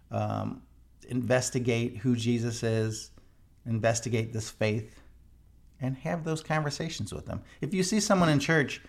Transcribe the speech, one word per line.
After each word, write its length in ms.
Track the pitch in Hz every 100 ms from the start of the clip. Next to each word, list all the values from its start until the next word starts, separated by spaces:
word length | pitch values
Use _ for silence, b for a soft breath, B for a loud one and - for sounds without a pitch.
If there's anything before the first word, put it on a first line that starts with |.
| -
um, 520 | 107 107 104 104 - - - - - -
investigate 880 | 123 110 127 - 131 123 117 120 104
who 160 | 131
Jesus 480 | 117 113 120 120 113
is, 480 | 113 110 110 107 - - b b b -
investigate 680 | 117 113 113 113 117 110 110
this 180 | 110 -
faith, 500 | - 110 117 117 - - - - - - - - -
and 160 | 131 131
have 280 | 165 170
those 180 | 160 160
conversations 680 | - 156 151 - 160 - 107
with 140 | - -
them. 160 | - - B
If 140 | 151
you 80 | 185
see 160 | 180 214
someone 300 | 208 190 165
in 100 | 143
church 420 | - 160 131 -